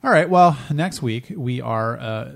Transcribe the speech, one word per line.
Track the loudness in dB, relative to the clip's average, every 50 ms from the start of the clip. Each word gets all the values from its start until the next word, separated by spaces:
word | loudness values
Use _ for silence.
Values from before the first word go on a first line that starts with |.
All | 0 2
right. | 4 4 4 4
Well, | 6 6 6 6 4 2 -4 -4
next | -2 -2 -2 -2 -4 -4
week | -4 -4 -4 -4 -6 -8 -10
we | -8 -6 -4 -4 -4
are, | -4 -4 -2 -2 -2 -4 -4 -6
uh, | -6 -8 -6 -8 -8 -10 -14